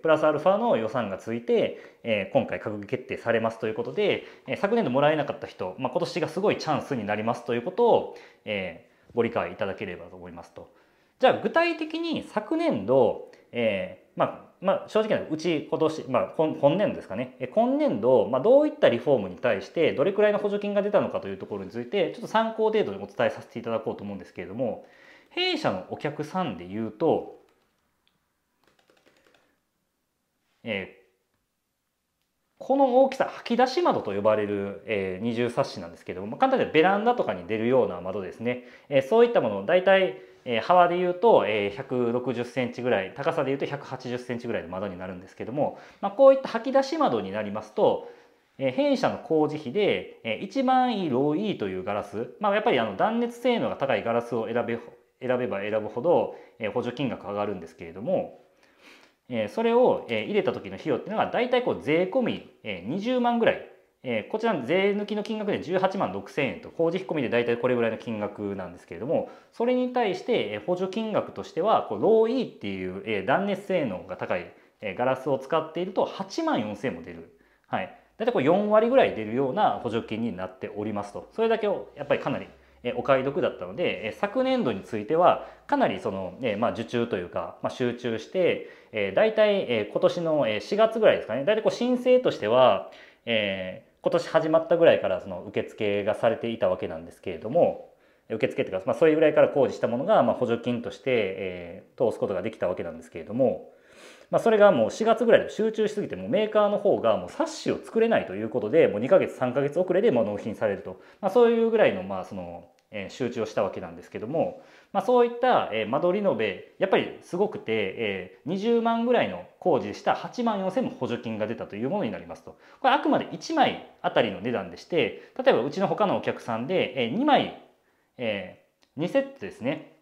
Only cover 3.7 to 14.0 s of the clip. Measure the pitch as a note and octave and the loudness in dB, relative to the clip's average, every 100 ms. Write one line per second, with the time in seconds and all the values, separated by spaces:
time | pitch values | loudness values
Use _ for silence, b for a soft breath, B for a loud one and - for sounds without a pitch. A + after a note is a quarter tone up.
3.7 | G#2+ A#2 D3 G3+ G#2+ B B - B2+ G3+ | -4 -6 -2 0 0 B B -8 -4 0
4.7 | A#3 D#3+ C3 D3 D#3 C#3+ - - - F#2 | 0 0 2 2 2 -2 -6 -10 -8 -8
5.7 | F#2 C3 - E3 F3 D3+ - G3 - - | -6 -4 -2 -2 -4 -4 0 0 0 0
6.7 | C#3 - B2+ G2+ G#2 A2+ B2+ - A#2+ A#2+ | -2 -2 -4 -2 -2 -2 -4 -2 -4 -2
7.7 | F#3 A#3+ D#3 - B B B - G2+ F#2 | 2 6 4 2 B B B -6 -4 -4
8.7 | D#2+ - b b A#2+ A#2 G#2+ F2 F#2 G2 | -10 -20 b b 0 0 0 -4 -4 -6
9.7 | F#2 G2 F2 F2 F2+ F2+ E2+ - - E2+ | -6 -8 -10 -14 -18 -18 -18 -18 -20 -20
10.7 | _ b b b b B3+ - - E4 E4+ | _ b b b b 2 4 0 2 2
11.7 | E4 D#4 E4 E4+ D4 - A3 - D#4+ E4 | -2 -6 -6 -4 -4 -4 -6 -4 -2 0
12.7 | B2+ G2 C3+ G#2+ - - B B A#2+ A2+ | 0 2 4 4 2 -8 B B -2 0
13.7 | G2 F2+ - | -2 -6 -12